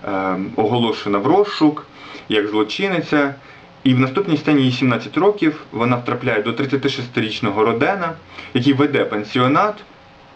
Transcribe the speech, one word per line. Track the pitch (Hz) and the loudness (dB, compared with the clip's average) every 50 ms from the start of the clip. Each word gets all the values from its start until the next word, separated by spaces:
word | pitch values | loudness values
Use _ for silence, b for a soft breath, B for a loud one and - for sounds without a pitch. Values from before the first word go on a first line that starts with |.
| - | -10
ем, | - 98 95 95 95 92 92 95 104 - | -6 -4 -2 -2 -2 -2 -2 -4 -6 -2
оголошена | - 110 107 123 120 117 113 107 - - 104 101 101 | 0 0 2 2 2 0 0 -2 -2 -2 -2 -2 0
в | 101 | 2
розшук | 135 170 196 208 202 - - 156 151 147 - - B B B B B B B B B | 2 4 4 2 2 2 2 2 2 2 0 -8 B B B B B B B B B
як | 110 107 101 107 | 0 0 0 2
злочинниця. | 104 107 107 107 - - 196 196 185 165 156 - 160 147 143 139 135 B B B B B B B B - - | 0 0 0 0 -2 -4 -2 -2 -2 -2 -2 0 2 2 2 0 -2 B B B B B B B B -2 0
І | 135 127 | 2 4
в | 123 | 4
наступній | 123 131 - 196 196 170 160 | 2 2 0 -2 0 0 0
сцені | 139 - - 151 139 | 0 2 2 2 4
їй | 131 127 | 4 2
сімнадцять | 123 - 139 127 117 117 - 107 - 151 | 0 0 0 0 0 0 -2 -4 -2 2
років, | 175 208 208 208 170 156 147 - - - | 2 2 2 2 0 0 -2 -2 -10 -8
вона | - 107 117 123 127 | -4 -2 0 0 0
втрапляє | 123 - - 123 117 127 123 113 107 | 0 0 -4 -4 -2 -2 -2 0 0
до | 104 113 | 0 -2
тридцятишестирічного | 117 - 143 131 143 131 123 139 - - 120 - - 127 113 110 - - - 104 98 104 110 | -2 -4 -4 -2 -2 -2 -2 -2 -4 -4 -8 -6 -4 -2 -2 -2 -4 -4 -4 -2 0 2 2
Родена, | 113 113 117 139 170 202 190 170 165 160 - - B B B B B B | 2 2 0 0 0 -2 -2 -4 -6 -8 -10 -16 B B B B B B
який | 131 123 143 | 0 2 2
веде | 139 131 147 143 131 120 98 | 2 2 2 2 2 0 0
пансіонат. | - 107 104 107 - - 131 127 131 143 170 202 214 208 - - - - - - - - - - - - | 0 -2 -6 -6 -2 0 2 2 2 4 2 2 0 -2 -6 -12 -20 -20 -20 -20 -20 -20 -20 -20 -20 -20